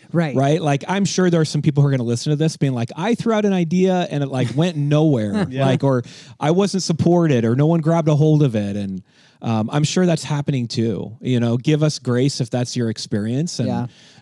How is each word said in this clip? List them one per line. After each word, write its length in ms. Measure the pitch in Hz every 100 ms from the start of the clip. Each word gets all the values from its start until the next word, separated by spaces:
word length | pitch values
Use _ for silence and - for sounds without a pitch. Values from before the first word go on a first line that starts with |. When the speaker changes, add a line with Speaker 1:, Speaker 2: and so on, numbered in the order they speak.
| -
Speaker 1:
Right. 240 | 165 160 131
Speaker 2:
Right? 260 | 139 156
Like, 220 | 151 139 -
I'm 160 | 190 196
sure 240 | - 185
there 100 | 170
are 60 | 156
some 160 | 151
people 200 | 156 143
who 60 | 143
are 40 |
gonna 120 | 135
listen 280 | 117 117 151
to 40 | 147
this 220 | 156 -
being 160 | 139
like, 180 | 123 117 -
"I 180 | 202 233
threw 160 | 233
out 140 | 214 208
an 80 |
idea 520 | 185 165 185 185 180 175
and 100 | 143
it, 60 | 135
like, 220 | 131 123
Speaker 1:
<laughs> 80 | 131
Speaker 2:
went 180 | 180 156
nowhere." 720 | 143 151 156 123 104 107 101
Speaker 3:
Yeah. 160 | 131 135
Speaker 2:
Like, 200 | 131 139
or, 180 | 127 - - - -
"I 100 | 147
wasn't 320 | 175 202 190
supported," 600 | - 165 170 175 165 123 113
or, 100 | 127
"No 120 | 151
one 120 | 170
grabbed 300 | 151 165 156
a 60 | 147
hold 260 | 156 151
of 100 | 143 107
it." 180 | 101 101
And, 260 | 98 92 - _ _ -
um, 280 | - 110 113
I'm 140 | 147 151
sure 200 | 185 180
that's 180 | 160 -
happening 420 | 147 143 135 117
too. 500 | - 113 92 - 113
You 180 | 131 123
know, 160 | 120 117
give 260 | 151 151
us 160 | 156 -
grace 420 | 127 123 139 -
if 80 | 120
that's 260 | 123 123 120
your 140 | 113
experience. 720 | 110 - 107 110 127 175 -
And 100 | 117
Speaker 1:
Yeah. 180 | 120 120 - - -